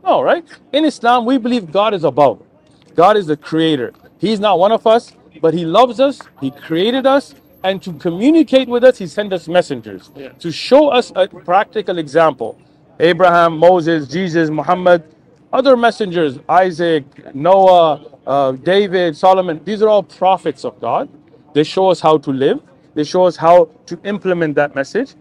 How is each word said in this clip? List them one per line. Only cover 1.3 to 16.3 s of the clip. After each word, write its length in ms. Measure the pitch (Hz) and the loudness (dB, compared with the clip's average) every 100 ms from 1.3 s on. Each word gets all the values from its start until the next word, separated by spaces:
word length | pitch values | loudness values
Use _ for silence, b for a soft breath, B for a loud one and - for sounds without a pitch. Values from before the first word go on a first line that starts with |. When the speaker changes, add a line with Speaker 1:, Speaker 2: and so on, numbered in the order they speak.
| 269 | -2
Speaker 1:
believe 340 | 233 247 175 | -2 -6 -4
God 220 | 180 214 | -2 -2
is 100 | 202 | -2
above. 380 | 156 123 143 101 _ _ _ _ _ - | -4 2 0 0 _ _ _ _ _ 2
God 200 | 175 214 | 4 4
is 120 | 165 | -2
the 100 | 147 | -6
creator. 560 | - 160 160 147 113 _ _ _ | -4 -2 0 -2 -6 _ _ _
He's 220 | 190 220 | -4 -2
not 180 | 208 180 | 0 2
one 120 | 190 | 2
of 140 | 220 226 | 2 2
us, 260 | 226 - _ _ - | 0 0 _ _ -4
but 120 | 160 | -2
he 120 | 160 165 | -2 -2
loves 340 | 185 254 214 | 2 2 2
us, 200 | 269 - - _ | -2 -2 -18 _
he 120 | 135 | -10
created 540 | - - 165 202 262 262 | -10 -8 -4 -2 0 0
us, 300 | 277 - - _ _ | 0 -2 -20 _ _
and 180 | 190 196 | -6 -6
to 100 | - | -10
communicate 760 | 151 180 170 247 330 277 262 254 | -8 -8 -2 2 2 2 0 0
with 160 | 240 | 2
us, 140 | 254 247 | 2 2
he 80 | 185 | -8
sent 260 | - 202 | -8 -6
us 140 | 185 160 | -8 -2
messengers 600 | 175 170 131 107 95 _ 135 | -2 -2 -8 -12 -18 _ -20
Speaker 2:
Yeah. 140 | 135 _ | -20 _
Speaker 1:
to 120 | 170 | -12
show 380 | 147 - 269 302 | -10 2 4 4
us 220 | 247 - 202 | 0 -4 -4
a 120 | 190 | -4
practical 720 | 151 - 180 208 214 202 180 | -4 -2 -2 -2 -8 -6 -8
example. 580 | 151 143 160 139 110 - _ _ _ _ | -2 0 0 0 -12 -12 _ _ _ _
Abraham, 580 | 170 170 180 170 170 160 | 0 4 4 4 2 4
Moses, 500 | 170 185 160 165 135 | 4 4 0 -4 -4
Jesus, 420 | 151 190 165 156 | -6 -4 -2 -2
Muhammad, 540 | 156 143 180 180 175 - _ _ _ _ | -4 -2 0 2 2 0 _ _ _ _
other 240 | 247 269 247 | -2 2 2
messengers, 640 | 233 208 208 175 156 | 2 -2 -6 -2 -4